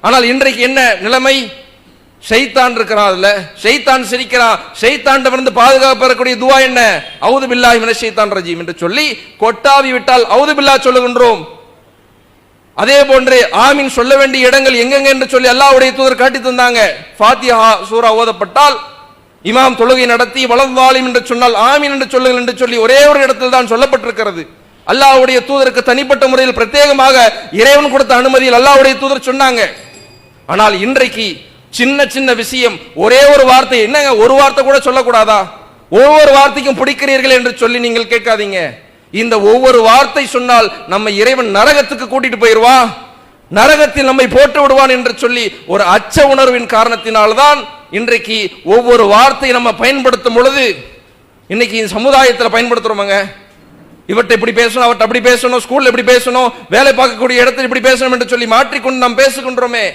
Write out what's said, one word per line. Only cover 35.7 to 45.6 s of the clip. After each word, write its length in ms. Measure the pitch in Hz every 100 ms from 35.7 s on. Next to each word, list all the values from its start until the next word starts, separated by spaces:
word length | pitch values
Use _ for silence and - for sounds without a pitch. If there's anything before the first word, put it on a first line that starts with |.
| _ _
ஒவ்வொரு 420 | 196 277 302 294
வார்த்தைக்கும் 460 | 277 277 247 269 214
பிடிக்கிறீர்கள் 580 | 262 269 277 269 262 254
என்று 200 | 247 247
சொல்லி 220 | 233 240
நீங்கள் 320 | 240 233 226
கேட்காதீங்க. 460 | 233 233 220 208 190 156 117 _ _ _
இந்த 300 | 196 233 220
ஒவ்வொரு 400 | 202 240 262 247
வார்த்தை 440 | 220 247 277 294 269
சொன்னால் 440 | 254 247 240 214 - -
நம்ம 220 | 190 214
இறைவன் 460 | 202 226 262 233 196
நரகத்துக்கு 500 | 254 294 262 233 240
கூட்டிட்டு 280 | 262 254 226
போயிருவா, 340 | 233 220 233 262 226 - - - _ _ _
நரகத்தில் 600 | 185 262 302 294 285 262
நம்மை 180 | 262 254
போட்டு 340 | 254 285 294
விடுவான் 280 | 277 269 262
என்று 240 | 254 240 -
சொல்லி 360 | 233 240 214 -